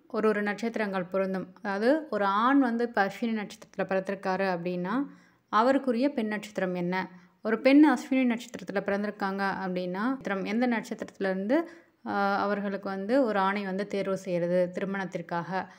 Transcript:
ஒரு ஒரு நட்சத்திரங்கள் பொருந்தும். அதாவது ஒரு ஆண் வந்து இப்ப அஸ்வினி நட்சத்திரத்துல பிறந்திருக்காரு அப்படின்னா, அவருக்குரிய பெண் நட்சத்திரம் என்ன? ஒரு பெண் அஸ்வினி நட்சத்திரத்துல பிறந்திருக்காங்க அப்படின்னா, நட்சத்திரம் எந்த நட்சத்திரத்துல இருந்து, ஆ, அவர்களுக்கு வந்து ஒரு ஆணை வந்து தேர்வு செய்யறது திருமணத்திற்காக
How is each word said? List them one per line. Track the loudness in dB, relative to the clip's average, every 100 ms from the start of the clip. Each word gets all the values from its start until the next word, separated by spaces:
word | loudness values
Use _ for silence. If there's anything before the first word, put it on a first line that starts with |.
| -8
ஒரு | 0 2
ஒரு | 2
நட்சத்திரங்கள் | -2 -2 -4 -2 -2 -2
பொருந்தும். | -2 0 0 -2 -6 -8
அதாவது | -4 0 2 2 0
ஒரு | 0
ஆண் | 2 4 4 6
வந்து | 4 2
இப்ப | 0 2 0
அஸ்வினி | 0 -4
நட்சத்திரத்துல | -4 -6 -12 -14 -6
பிறந்திருக்காரு | -2 0 -2 -4 -2 0 0
அப்படின்னா, | 0 -2 -4 -2 -2 -4 -10 _ _ -2
அவருக்குரிய | 2 4 4 2 2 0
பெண் | 0 -4
நட்சத்திரம் | -4 -6 -4 -2
என்ன? | -2 -2 -2 -4 -12 -20 _
ஒரு | -2 2
பெண் | 6 8 8
அஸ்வினி | 6 0 2 2
நட்சத்திரத்துல | 0 -4 -14 -4 -4 0
பிறந்திருக்காங்க | -2 -2 -4 -4 -2 -2 -2
அப்படின்னா, | -4 -4 -4 -2
நட்சத்திரம் | -2 -2 -4 -4
எந்த | -2 0 0
நட்சத்திரத்துல | 0 -4 -10 -10 -4 -2
இருந்து, | -2 0 0 0 -12 _ _ -6
ஆ, | 0 0 0
அவர்களுக்கு | 0 -2 -4 -6 -6
வந்து | -6 0 2
ஒரு | 2 2
ஆணை | 2 0
வந்து | -4 -4 -2
தேர்வு | -2 -2 -4
செய்யறது | -2 -2 2 2 0
திருமணத்திற்காக | -2 -4 -4 -6 -8 -6 -6 -4 -6 -6